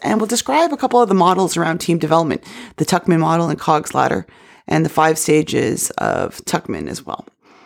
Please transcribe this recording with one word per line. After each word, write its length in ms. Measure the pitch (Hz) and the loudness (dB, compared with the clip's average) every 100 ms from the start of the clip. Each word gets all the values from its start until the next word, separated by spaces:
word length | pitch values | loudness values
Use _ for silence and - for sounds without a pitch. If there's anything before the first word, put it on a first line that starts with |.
and 160 | - 214 | -2 0
we'll 80 | 214 | 0
describe 460 | 233 - 294 330 | -2 0 2 2
a 40 | 277 | 0
couple 240 | 247 247 | 2 4
of 60 | 220 | 4
the 80 | 190 | 4
models 400 | 175 185 175 170 | 4 2 0 0
around 220 | 165 165 | -2 -2
team 200 | - 170 | -2 0
development, 460 | 156 165 156 - - - - - | 2 2 2 -4 -8 -18 -10 -4
the 80 | |
Tuckman 380 | 156 180 180 165 | 0 0 2 2
model 260 | 160 165 165 | 2 0 0
and 100 | 151 | -2
Cog's 360 | - 151 - | 0 0 0
ladder, 340 | 131 127 - - - - - - | 0 0 -2 -8 -18 -20 -14 -2
and 160 | 160 | 0
the 60 | 156 | 0
five 280 | - 160 156 | 2 2 2
stages 720 | - 151 151 127 117 - - | 2 2 2 0 -2 -2 -6
of 520 | - 53 - - - | -4 -4 -2 -6 -8
Tuckman 460 | - - - 80 76 | -6 -6 -4 -8 -8
as 160 | - - | -10 -10
well. 200 | - - _ _ _ | -12 -14 _ _ _